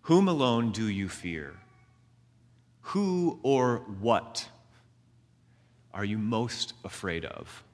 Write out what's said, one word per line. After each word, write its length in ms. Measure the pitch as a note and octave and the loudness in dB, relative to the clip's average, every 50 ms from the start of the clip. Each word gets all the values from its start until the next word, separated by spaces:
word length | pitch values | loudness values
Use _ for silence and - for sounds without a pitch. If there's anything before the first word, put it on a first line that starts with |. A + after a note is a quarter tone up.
Whom 260 | _ - D#3+ F3+ G3 F#3+ | _ 6 6 6 6 6
alone 440 | E3+ D3 C3+ B2+ A#2 A#2 A#2 A2+ | 4 4 4 4 4 4 2 0
do 160 | G2 A2 A2 G#2+ | 0 -2 -2 -2
you 200 | G2+ G2 G2 F#2 | -2 -2 -4 -6
fear? 480 | - - - F2+ E2+ D#2+ D2 C#2 D#2+ F#2 - _ _ _ _ _ _ _ _ _ _ _ _ _ _ _ _ _ _ _ _ _ _ _ | -6 -8 -8 -8 -8 -6 -8 -12 -14 -18 -20 _ _ _ _ _ _ _ _ _ _ _ _ _ _ _ _ _ _ _ _ _ _ _
Who 580 | - - - F#3+ G#3 F#3+ F#3 F3+ F3 D#3+ - - - | -14 -4 -2 0 0 2 2 2 2 0 0 0 2
or 360 | C3+ C#3 C3 B2+ B2 A#2+ A2 - - G#2 F#2+ | 4 4 4 4 4 2 0 -4 -10 -12 -4
what 500 | G2+ A#2 A2+ F#2 - - - - - - - - _ _ _ - _ _ _ _ _ _ _ _ _ _ _ _ _ _ _ _ _ _ _ _ _ _ - | 2 2 2 2 2 -4 -10 -10 -10 -10 -16 -20 _ _ _ -20 _ _ _ _ _ _ _ _ _ _ _ _ _ _ _ _ _ _ _ _ _ _ -8
are 120 | G2 G2+ | -6 -4
you 120 | G2+ G#2 G#2+ | -2 -2 -2
most 560 | G#2+ G#2+ A#2 A2 A#2+ A#2 - - - - - - - | -2 0 0 0 -2 -2 -4 -6 -8 -8 -10 -14 -14
afraid 420 | G2 - - - F#2+ E2+ E2+ D#2+ | -14 -12 -6 -4 -4 -4 -4 -6
of? 380 | - - - G1+ - - - - - | -8 -10 -12 -14 -16 -16 -20 -20 -20